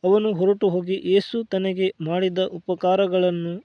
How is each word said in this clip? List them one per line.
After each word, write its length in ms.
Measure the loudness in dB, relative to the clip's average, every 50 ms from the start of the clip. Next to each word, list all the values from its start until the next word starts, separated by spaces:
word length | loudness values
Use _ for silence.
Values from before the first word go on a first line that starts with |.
| 4
ಅವನು 300 | 4 4 4 4 0 0
ಹೊರಟು 360 | 0 2 2 2 2 2 0
ಹೋಗಿ 320 | 0 0 -2 -4 -6 -4 0
ಯೇಸು 380 | 2 2 2 2 0 -6 -6 -4
ತನಗೆ 440 | -2 -4 -2 -2 -2 -2 0 -2 -2 -2 _
ಮಾಡಿದ 380 | -6 -4 -2 0 0 0 0 -2 -2 -2 -4
ಉಪಕಾರಗಳನ್ನು 1000 | -10 -4 -4 -4 0 2 2 4 4 2 2 2 2 2 2 0 -2 -4 -6 -8 -10 -12